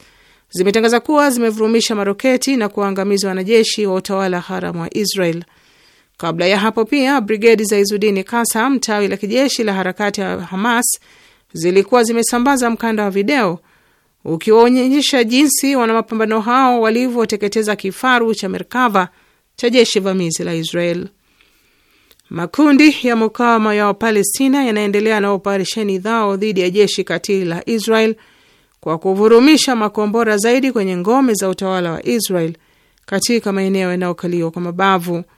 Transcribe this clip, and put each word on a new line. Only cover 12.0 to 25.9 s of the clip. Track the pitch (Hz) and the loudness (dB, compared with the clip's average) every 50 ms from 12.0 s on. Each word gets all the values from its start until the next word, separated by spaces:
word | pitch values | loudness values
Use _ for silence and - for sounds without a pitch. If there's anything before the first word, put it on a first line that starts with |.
| 226 | 2
zimesambaza | 226 226 233 226 - 247 240 240 277 277 247 240 233 | 2 0 -2 -2 0 0 0 2 2 2 2 0 -2
mkanda | 226 - 233 226 220 214 208 | -2 -2 -2 -2 -2 -2 -2
wa | 202 | -2
video | 185 196 202 226 294 269 220 175 170 - _ _ _ _ _ _ _ _ _ _ _ _ - | -2 -2 0 0 0 0 0 -2 -2 -6 _ _ _ _ _ _ _ _ _ _ _ _ -8
ukiwaonyesha | - 165 160 - 220 214 226 233 240 254 254 247 262 269 294 269 - 285 254 233 | -6 -6 -2 2 4 6 6 6 6 4 4 2 2 2 2 2 2 2 0 2
jinsi | 220 247 262 302 277 - - - 269 277 | 2 2 2 4 2 2 0 0 0 0
wanamapambano | 254 233 226 226 226 220 - 226 220 220 214 220 226 | 0 0 0 0 0 -2 -2 -4 -4 -2 0 -2 -2
hao | 202 226 247 269 269 254 247 240 | 0 0 2 2 4 4 4 2
walivyoteketeza | 220 220 220 240 254 254 233 240 220 220 220 202 214 202 - 220 214 208 208 | 2 2 2 0 0 0 0 -2 -2 -2 -2 -4 -4 -2 -2 -2 -2 -2 -4
kifaru | 202 - 190 180 - - 254 254 240 233 226 214 | -4 -6 -8 -4 0 2 2 4 4 2 0 0
cha | - - 190 | -2 -4 -6
Merkava | 185 180 180 - - 247 254 233 196 190 180 175 _ _ _ _ _ _ _ _ _ | -6 -8 -8 -6 -2 0 0 2 2 0 0 -2 _ _ _ _ _ _ _ _ _
cha | - - 240 | -4 -2 2
jeshi | 233 254 233 - - 208 | 4 4 4 4 2 0
vamizi | 185 196 190 190 175 165 160 - 175 | 0 0 -2 -2 -2 -2 -4 -6 -6
la | 175 170 | -6 -6
Israel. | 165 160 160 - 175 175 175 175 180 190 196 - _ _ _ _ _ _ _ _ _ _ _ _ _ _ _ _ _ _ _ _ _ _ - | -6 -6 -4 -4 -2 -2 -2 -4 -4 -8 -12 -16 _ _ _ _ _ _ _ _ _ _ _ _ _ _ _ _ _ _ _ _ _ _ -12
Makundi | 170 165 175 175 - - 302 294 277 262 302 311 - - - | -8 -8 -8 -4 0 2 4 6 6 6 6 6 4 2 0
ya | 247 233 | 0 0
mukawama | 226 220 214 214 - 240 240 233 220 214 214 208 | 0 0 -2 -2 -2 0 2 2 2 0 0 0
ya | 208 208 | 0 0
Wapalestina | 208 196 202 226 226 220 233 - - - - 269 269 269 285 269 | 0 -2 -2 -2 0 0 0 0 0 -2 0 0 2 2 2 0
yanaendelea | 233 214 208 208 202 202 208 214 220 220 208 | 0 0 -2 -2 0 0 0 0 0 0 0
na | 202 202 | 0 0
operesheni | 202 185 - 202 196 196 185 - - 226 214 202 | -2 -2 -2 -2 -2 -2 -4 -4 -4 -4 -2 -2